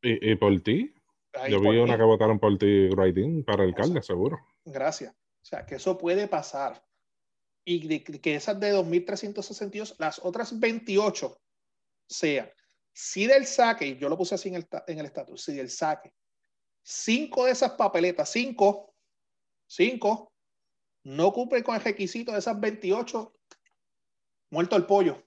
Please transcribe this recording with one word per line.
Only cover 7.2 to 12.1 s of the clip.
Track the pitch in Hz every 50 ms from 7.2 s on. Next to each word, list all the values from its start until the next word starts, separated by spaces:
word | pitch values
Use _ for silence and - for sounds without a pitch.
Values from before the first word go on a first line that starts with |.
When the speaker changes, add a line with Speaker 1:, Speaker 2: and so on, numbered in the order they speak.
| _ _ _ _ _ _ _ _ _
Speaker 2:
Y | - 175 170 160 156
de, | 156 151 -
que | - 151 139 - 170 151
esas | 147 - - 208 196
de | 196 208
dos | 202 196 180
mil | 165 170 180 175
trescientos | - 202 190 - 208 202 214 190
sesenta | - 214 - 214 196 196 208
y |
dos, | 214 202 - _
las | 160 156 - -
otras | - 180 175 226 233 220 240 220
veintiocho | 233 226 226 226 226 - 190 196 214 208 - - - 127 - _ _ _ _ _ _ _ _ _ _ _ _ _ _
sean, | _